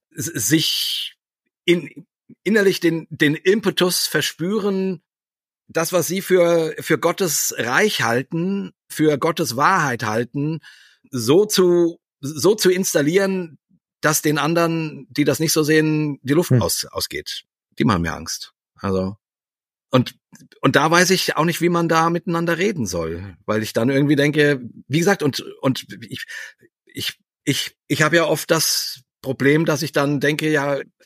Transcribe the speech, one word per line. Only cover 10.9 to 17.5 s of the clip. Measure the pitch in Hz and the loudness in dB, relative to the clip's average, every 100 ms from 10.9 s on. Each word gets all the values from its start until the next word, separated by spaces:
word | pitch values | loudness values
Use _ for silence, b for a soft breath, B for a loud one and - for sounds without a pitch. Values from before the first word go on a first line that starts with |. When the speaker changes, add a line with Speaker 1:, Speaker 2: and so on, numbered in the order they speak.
| B B | B B
Speaker 1:
so | 127 113 165 214 | -4 4 4 4
zu, | - 180 175 170 - _ _ | 4 4 4 2 -2 _ _
so | 135 156 170 214 | -12 0 2 4
zu | 185 | 2
installieren, | 185 190 160 143 185 196 185 170 139 _ _ _ _ | 2 0 0 2 2 2 -2 -6 -14 _ _ _ _
dass | 151 151 | -2 0
den | 151 147 | 0 0
anderen, | 147 170 170 165 156 139 - | 0 2 0 -2 -6 -10 -8
die | 131 | -2
das | 147 135 | 0 2
nicht | 156 | 0
so | 151 | 0
sehen, | 147 156 156 151 151 139 | 2 4 4 2 -2 -4
die | 127 | -2
Luft | 151 175 | 0 4
Speaker 2:
Hm. | 127 | 2
Speaker 1:
aus-, | 87 - - | 2 -4 -6
ausgeht. | 95 - 71 - - - | -8 -8 -8 -10 -14 -16